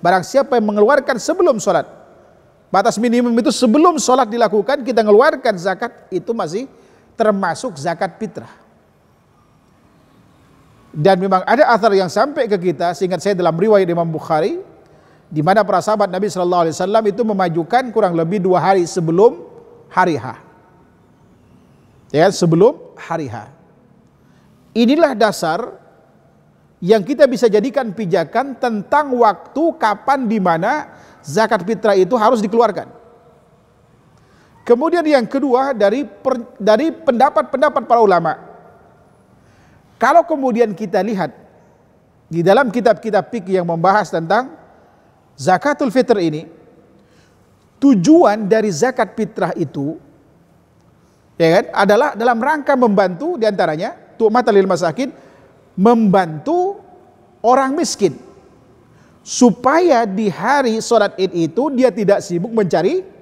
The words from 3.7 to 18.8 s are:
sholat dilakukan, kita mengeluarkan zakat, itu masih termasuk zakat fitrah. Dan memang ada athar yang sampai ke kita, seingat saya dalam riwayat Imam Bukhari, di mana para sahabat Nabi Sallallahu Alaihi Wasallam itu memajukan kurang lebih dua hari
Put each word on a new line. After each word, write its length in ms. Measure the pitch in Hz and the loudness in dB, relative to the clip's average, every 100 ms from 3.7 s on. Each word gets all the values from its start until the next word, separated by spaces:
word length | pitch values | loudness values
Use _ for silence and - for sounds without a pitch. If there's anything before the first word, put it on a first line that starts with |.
| 254 349 320 | 4 4 2
sholat 240 | 226 254 | 0 0
dilakukan, 600 | 233 233 220 208 196 285 | 0 0 0 0 -2 -4
kita 200 | 233 233 | -2 0
mengeluarkan 480 | 214 208 294 302 247 196 | 4 4 4 2 -4 -4
zakat, 480 | 185 185 233 - _ | -4 -6 -8 -12 _
itu 240 | 185 - | -10 -6
masih 320 | 233 170 185 269 _ _ _ _ | -6 -6 -8 -10 _ _ _ _
termasuk 640 | _ 214 196 185 160 262 156 | _ -2 0 -4 -6 -8 -8
zakat 400 | 156 165 196 - | -8 -6 -8 -8
fitrah. 360 | 220 - 110 - _ _ _ _ _ _ _ _ _ _ _ _ _ _ _ _ _ _ _ _ _ _ _ | -12 -12 -18 -20 _ _ _ _ _ _ _ _ _ _ _ _ _ _ _ _ _ _ _ _ _ _ _
Dan 320 | 160 160 190 | -2 0 2
memang 240 | 190 185 185 | 2 0 0
ada 240 | 233 302 | 2 4
athar 240 | 226 220 | 4 2
yang 160 | 196 180 | 2 0
sampai 400 | 202 269 302 240 | -2 -2 -2 -2
ke 80 | 202 | -2
kita, 320 | 180 160 175 175 | -2 -4 -4 -4
seingat 240 | 185 175 | -4 -4
saya 100 | 196 | -2
dalam 220 | 190 175 | 0 0
riwayat 320 | 165 214 208 185 | 0 2 4 2
Imam 240 | 170 170 | -2 -2
Bukhari, 480 | 156 - 160 185 349 392 - _ _ _ _ _ | -6 -2 -2 -2 -6 -12 -20 _ _ _ _ _
di 80 | 151 | -4
mana 240 | 151 208 | 0 2
para 160 | 196 185 | 2 0
sahabat 320 | 165 220 202 | 0 -2 -2
Nabi 160 | 180 202 | -2 -6
Sallallahu 400 | 180 180 180 165 | -4 -2 0 0
Alaihi 80 | |
Wasallam 300 | 151 185 220 214 | -2 0 0 0
itu 160 | 202 | -2
memajukan 720 | 226 196 180 165 160 240 262 | -2 0 -2 -2 0 -2 0
kurang 240 | 220 202 170 | 0 0 0
lebih 240 | 165 208 | -2 -2
dua 160 | 185 180 | 0 2
hari 240 | 160 196 | 2 2